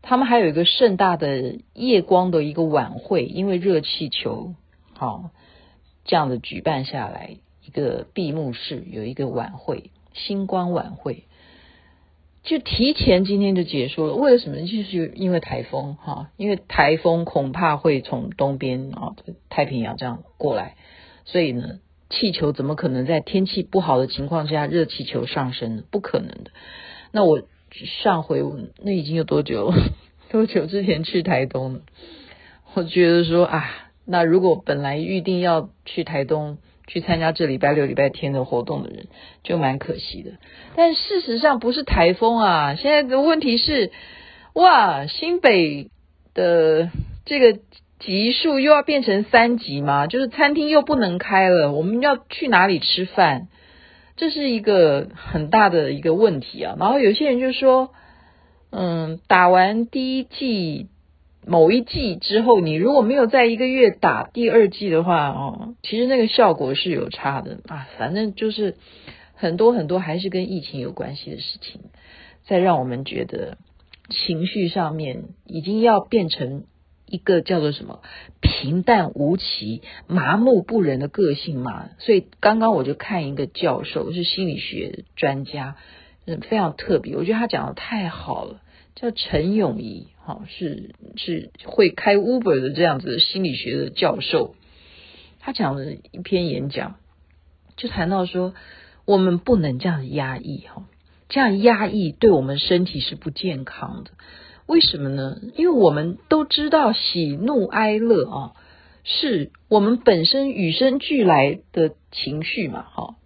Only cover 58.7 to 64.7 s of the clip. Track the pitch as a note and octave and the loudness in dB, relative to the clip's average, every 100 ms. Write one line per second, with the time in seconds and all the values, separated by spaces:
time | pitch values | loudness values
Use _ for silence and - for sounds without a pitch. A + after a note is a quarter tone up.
58.7 | - F3+ E3 D#3+ D#3+ _ F#3 F3+ F#3 F#3 | -6 -4 -2 -4 -8 _ 6 6 6 4
59.7 | A3 A#3 C4+ C4 C4 B3+ - C4+ G#3+ E3+ | 2 -4 -4 -4 -4 -6 -6 -4 -2 -4
60.7 | D3 F#3+ _ _ _ _ _ - E3+ D#3+ | -6 -12 _ _ _ _ _ 0 6 6
61.7 | A#3 A#3 - B3 E3+ - G#3 A3+ A3 E3 | 6 0 -4 -4 -4 -2 0 6 4 4
62.7 | D#3 G#3 C#4+ A3 C#4 A#3 C4 A#3 A3+ B3+ | 0 4 4 4 4 4 4 4 2 0
63.7 | C4 A#3 - F3+ A#2 - - A#3 A3+ G3+ | 4 4 4 0 0 -6 -2 4 6 4